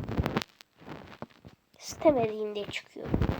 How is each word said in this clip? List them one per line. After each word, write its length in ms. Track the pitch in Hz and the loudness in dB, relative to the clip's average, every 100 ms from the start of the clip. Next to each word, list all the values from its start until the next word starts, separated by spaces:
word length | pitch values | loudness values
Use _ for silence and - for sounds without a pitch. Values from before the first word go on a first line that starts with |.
| - - - - - - - _ - - - - - - - - _ - | 0 0 0 0 -4 -8 -20 _ -16 -14 -16 -14 -16 -16 -20 -20 _ -16
İstemediğinde 880 | - - 330 269 220 214 214 208 196 | -14 2 4 6 4 0 -4 -4 -6
çıkıyor. 420 | - - - - - - - | -8 -10 -10 0 2 4 2